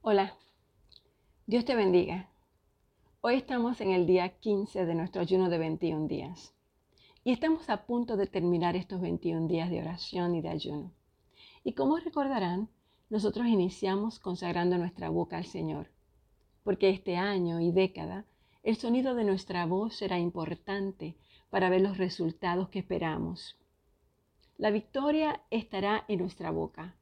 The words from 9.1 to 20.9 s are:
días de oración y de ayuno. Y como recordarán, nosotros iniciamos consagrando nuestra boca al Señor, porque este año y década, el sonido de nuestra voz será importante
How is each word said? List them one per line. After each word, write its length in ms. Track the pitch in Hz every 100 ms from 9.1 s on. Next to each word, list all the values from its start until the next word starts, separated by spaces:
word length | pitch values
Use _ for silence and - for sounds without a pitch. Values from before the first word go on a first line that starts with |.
| 170 170 165 160
días 220 | 170 175
de 100 | 170
oración 560 | 165 170 - 185 175
y 60 | 170
de 80 | 165
ayuno. 420 | 165 - 147 185 _ _ _ _ _ - -
Y 100 | -
como 240 | 226 269 330
recordarán, 720 | 330 302 269 254 185 180 220 _ _ _ _
nosotros 360 | 214 208 208 240
iniciamos 760 | 214 180 - 196 196 220 -
consagrando 580 | 196 180 175 175 175 180
nuestra 320 | 175 180 165
boca 260 | 165 170 165
al 80 |
Señor, 460 | 175 160 160 151 165 _ _ _ _ _ _ _
porque 240 | - 190 196
este 300 | 190 190 175
año 420 | 196 196 175 170
y 100 | 170
década, 540 | 175 190 165 160 185 - _ _ _
el 140 | 220 220
sonido 380 | 240 240 262
de 100 | 240
nuestra 420 | 208 190 - 175 170
voz 280 | 185 220
será 240 | - 196 180
importante 1000 | 175 175 160 175 - 196 196